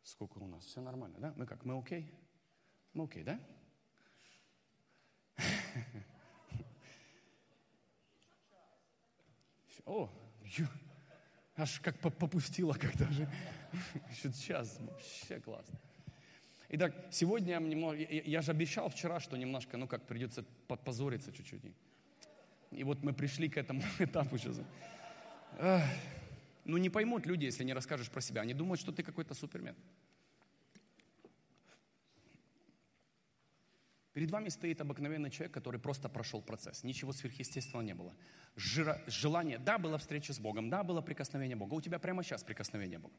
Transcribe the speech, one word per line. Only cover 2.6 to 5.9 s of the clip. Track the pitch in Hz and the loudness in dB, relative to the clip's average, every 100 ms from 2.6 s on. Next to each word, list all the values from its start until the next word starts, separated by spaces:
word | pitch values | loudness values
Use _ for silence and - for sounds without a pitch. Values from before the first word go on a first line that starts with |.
| _ _ _ | _ _ _
Мы | - | -4
окей, | 156 - | -4 -4
да? | 82 208 - - - _ _ _ - - - - _ _ _ _ _ _ _ _ _ - | -6 -6 -8 -20 -20 _ _ _ -20 -20 -20 -20 _ _ _ _ _ _ _ _ _ -2
<laughs> | - 208 - 123 117 | 0 2 0 -6 -6